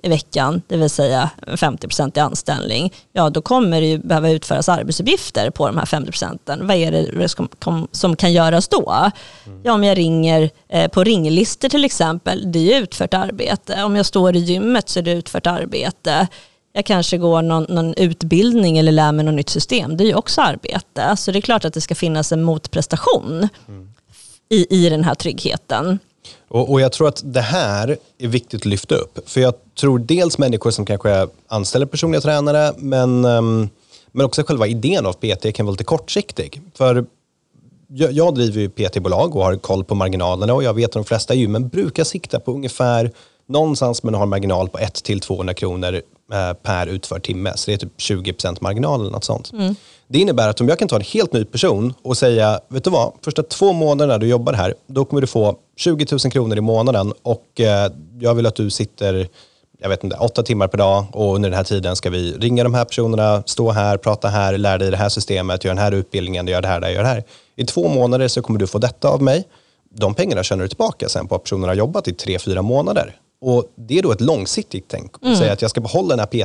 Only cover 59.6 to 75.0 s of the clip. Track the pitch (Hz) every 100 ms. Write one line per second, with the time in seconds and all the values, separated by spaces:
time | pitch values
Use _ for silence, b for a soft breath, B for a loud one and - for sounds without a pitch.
59.6 | b _ 98 98 98 - 117 - 113 110
60.6 | 95 101 98 98 104 - 104 98 101 92
61.6 | 92 101 90 92 - 90 87 80 117 120
62.6 | 120 123 120 - 113 110 107 104 - -
63.6 | 113 107 101 101 - 104 104 104 98 98
64.6 | 101 95 95 95 101 - - 95 92 92
65.6 | 92 92 104 98 95 98 90 90 90 90
66.6 | 95 87 90 92 120 117 b b b -
67.6 | 120 - 170 139 123 127 127 127 120 107
68.6 | 98 104 117 - 143 135 135 151 190 b
69.6 | b b _ 104 101 107 190 95 95 95
70.6 | 95 - 220 - - - - 92 - 98
71.6 | 92 95 120 196 147 90 - 90 - 92
72.6 | 101 131 180 208 - - _ _ 131 120
73.6 | 120 - 113 160 190 107 123 139 95 -
74.6 | - 98 - -